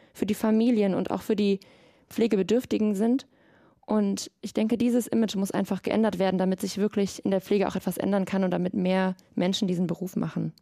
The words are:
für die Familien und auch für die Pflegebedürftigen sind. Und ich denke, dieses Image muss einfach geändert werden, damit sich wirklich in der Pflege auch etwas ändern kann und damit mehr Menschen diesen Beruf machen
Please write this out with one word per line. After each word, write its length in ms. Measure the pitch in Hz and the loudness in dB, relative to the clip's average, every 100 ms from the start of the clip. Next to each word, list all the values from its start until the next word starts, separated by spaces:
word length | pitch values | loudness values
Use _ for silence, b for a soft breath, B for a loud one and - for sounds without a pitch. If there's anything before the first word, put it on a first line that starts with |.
| b | b
für 120 | - 202 | -6 -4
die 80 | |
Familien 640 | 208 220 220 233 226 202 185 | 0 2 2 4 2 2 0
und 160 | 190 | -2
auch 100 | 196 | -4
für 140 | - 208 | -2 0
die 240 | 202 196 b b b b b | 2 0 b b b b b
Pflegebedürftigen 880 | - 220 208 185 233 - 208 214 190 | -2 2 2 2 0 0 0 0 0
sind. 320 | 226 262 - b b b b b - | 2 0 -4 b b b b b -2
Und 460 | 214 202 196 - _ | 0 0 -2 -8 _
ich 120 | 208 | -6
denke, 240 | - 220 226 | -2 0 2
dieses 300 | 240 240 - | 2 2 0
Image 280 | 226 226 196 | 0 0 -2
muss 160 | 196 | -2
einfach 300 | - 190 190 | -2 -2 -2
geändert 380 | - 214 220 190 | 0 2 2 2
werden, 180 | 190 185 | 0 2
damit 220 | 185 185 | 0 0
sich 180 | 190 - | -4 -2
wirklich 460 | 214 - 196 - | -2 0 -2 -2
in 80 | 196 | -2
der 100 | 190 | 0
Pflege 260 | - 202 196 | 2 2 2
auch 80 | 190 | -2
etwas 220 | - - | -4 -2
ändern 280 | 196 196 185 | 0 0 0
kann 180 | 190 | 0
und 80 | 185 | 0
damit 220 | 175 180 | 0 -2
mehr 420 | 190 180 185 185 185 b - | 0 0 2 0 -2 b -2
Menschen 320 | 180 190 190 | 0 0 0
diesen 200 | 175 175 | 0 0
Beruf 280 | 170 185 - | -2 -4 -4
machen 360 | 165 170 160 - | -4 -4 -6 -8